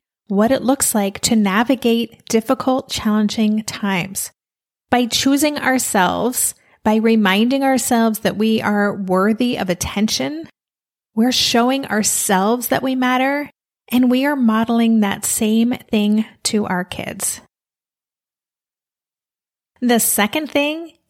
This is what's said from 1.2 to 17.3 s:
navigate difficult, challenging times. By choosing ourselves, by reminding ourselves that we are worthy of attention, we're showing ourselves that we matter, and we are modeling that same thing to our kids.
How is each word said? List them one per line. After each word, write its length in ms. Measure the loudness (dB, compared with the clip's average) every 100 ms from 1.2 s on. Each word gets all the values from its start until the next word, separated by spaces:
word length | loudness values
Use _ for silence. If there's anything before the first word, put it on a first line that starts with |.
| 0
navigate 880 | 2 2 2 2 0 2 0 -2 -10 -2
difficult, 600 | -2 0 -2 0 -2 -4
challenging 760 | -4 0 0 0 0 0 0
times. 640 | -4 -6 -4 -2 -4 -8 -12 _ _ _ _ _ _
By 180 | 0 0
choosing 520 | 0 2 2 0 -2
ourselves, 960 | -2 0 0 0 0 0 -2 -2 -4 -6 _ _
by 100 | 0
reminding 680 | 2 2 4 4 2 2 2
ourselves 560 | 2 0 2 2 2 0
that 160 | -4 -2
we 260 | 0 0
are 320 | 0 0 0
worthy 640 | -2 -2 0 2 0 -2 -2
of 100 | -4
attention, 800 | -4 -4 -2 -2 -2 -6 -8 -12 _ _ _ _ _ _ 0
we're 160 | 0
showing 540 | 0 0 2 2 0 -2
ourselves 800 | -2 -2 -2 0 2 2 0 -2
that 160 | -2
we 100 | -2
matter, 560 | -2 0 0 0 -2 -6 _ _ _ -2
and 240 | 2 2
we 140 | 2 0
are 100 | 2
modeling 640 | 2 2 2 2 2 2
that 240 | 0 -2
same 480 | -6 -2 0 2 2
thing 520 | -2 -2 0 2 0 -2 -6
to 220 | -4 -2 -2
our 180 | -4
kids. 560 | -6 -10 -10 -8 -8